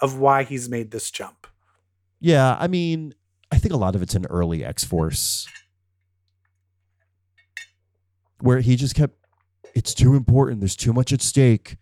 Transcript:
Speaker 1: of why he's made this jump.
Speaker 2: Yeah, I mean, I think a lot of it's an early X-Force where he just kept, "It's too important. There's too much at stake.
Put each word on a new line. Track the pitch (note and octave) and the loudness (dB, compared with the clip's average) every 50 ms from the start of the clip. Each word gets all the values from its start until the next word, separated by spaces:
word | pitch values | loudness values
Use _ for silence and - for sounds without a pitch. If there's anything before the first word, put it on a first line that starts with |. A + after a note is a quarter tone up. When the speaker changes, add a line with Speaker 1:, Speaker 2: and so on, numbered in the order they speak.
Speaker 1:
of | C#3 C3+ C3+ C3 | -4 -4 -2 0
why | C3+ C#3 C#3 C#3 C3+ | 2 2 2 2 0
he's | C3 C#3 B2+ A#2+ B2 | -4 -8 -10 -10 -8
made | B2 A#2 A2+ G#2+ | -8 -8 -8 -8
this | A2+ A2 - - | -10 -12 -12 -10
jump. | - - - - _ _ _ - _ _ _ _ _ _ _ _ _ _ _ _ _ _ | -12 -12 -16 -16 _ _ _ -20 _ _ _ _ _ _ _ _ _ _ _ _ _ _
Speaker 2:
Yeah, | - E3 E3 C#3 C3 C3 B2 - | 0 2 4 4 4 2 0 0
I | - | -2
mean, | F3 F#3 F3 E3+ E3 E3 D#3+ D#3 D3 - _ _ _ _ _ _ - - | -2 -2 -2 -2 -2 -4 -4 -6 -12 -16 _ _ _ _ _ _ -2 0
I | - | 0
think | - A3 E3+ | 0 0 -2
a | B2 | 0
lot | G2 F#2 F#2 | -2 0 -2
of | G2 F2+ | -2 -4
it's | F2 - | -4 -4
an | F#2+ F2+ | -6 -6
early | - - F2+ E2+ E2 E2 D#2 A1+ | -4 -4 -2 -2 -2 -2 -6 -6
X-Force | B1+ - - - - F#2 E2 D#2+ D#2+ C#2+ - - - - - - - - - _ _ _ _ _ _ _ _ _ _ _ _ _ _ _ _ _ _ _ _ _ _ _ _ _ _ _ _ _ _ _ _ _ _ _ _ _ _ - - - _ _ _ _ _ _ _ _ _ _ _ _ _ _ - | -8 -8 -8 -8 -4 -2 -2 -2 -2 -4 -4 -6 -6 -6 -8 -10 -14 -18 -20 _ _ _ _ _ _ _ _ _ _ _ _ _ _ _ _ _ _ _ _ _ _ _ _ _ _ _ _ _ _ _ _ _ _ _ _ _ _ -20 -20 -20 _ _ _ _ _ _ _ _ _ _ _ _ _ _ -2
where | B2 B2 B2 C3 | 2 2 2 4
he | A#2+ B2+ B2+ | 4 2 2
just | A#2+ C#3 C3 - | 2 0 -2 0
kept, | D3+ D3 - _ _ _ _ _ _ _ _ _ _ _ - - | 0 0 0 _ _ _ _ _ _ _ _ _ _ _ -6 -4
"It's | A2+ - - - | -4 -4 -4 0
too | - - B2+ C#3 | 2 4 6 6
important. | C3+ A#2+ G#2 A#2 C3+ C#3 C3 A#2+ G2+ | 4 4 4 4 4 4 2 0 -2
There's | G2 F#2+ - | -4 -4 -4
too | - - A#2+ A2+ | -2 -2 0 0
much | B2+ B2+ - C#3 | 0 0 0 -2
at | B2+ - | -2 -2
stake. | - - C#3+ C3 B2 A2+ - _ - - - | 0 2 4 6 6 4 2 _ -8 -20 -20